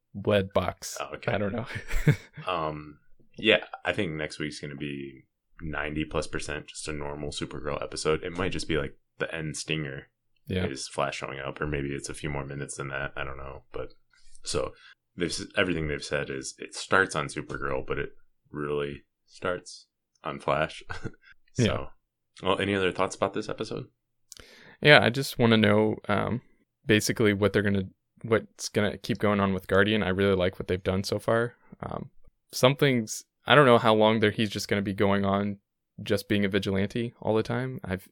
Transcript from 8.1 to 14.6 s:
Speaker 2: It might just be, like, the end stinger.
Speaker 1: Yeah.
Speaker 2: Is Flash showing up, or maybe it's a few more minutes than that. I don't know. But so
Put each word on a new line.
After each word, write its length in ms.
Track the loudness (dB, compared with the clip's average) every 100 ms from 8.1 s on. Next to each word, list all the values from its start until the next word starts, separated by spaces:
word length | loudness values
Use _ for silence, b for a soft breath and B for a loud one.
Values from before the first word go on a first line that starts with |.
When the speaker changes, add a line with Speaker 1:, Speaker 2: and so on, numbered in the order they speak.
| 0
Speaker 2:
It 80 | -2 -4
might 160 | -4
just 140 | -4 -2
be, 100 | -2
like, 180 | -4 -10 _ _
the 140 | -8
end 220 | -6 -6 -8
stinger. 520 | -6 -4 -4 -10 -16 _ _ _ -6
Speaker 1:
Yeah. 200 | -4 -4
Speaker 2:
Is 220 | -6 -8
Flash 280 | -4 -4 -4
showing 200 | -8 -8
up, 220 | -8 -6
or 60 | -4
maybe 220 | -2 -4
it's 180 | -6 -8
a 60 |
few 140 | -8 -6
more 140 | -6
minutes 320 | -6 -8 -10 -8
than 120 | -8
that. 240 | -6 -6 -8
I 60 |
don't 140 | -8 -10
know. 260 | -12 -14 -12
But 220 | -10 -10 -14 _ b b b
so 300 | -6 -4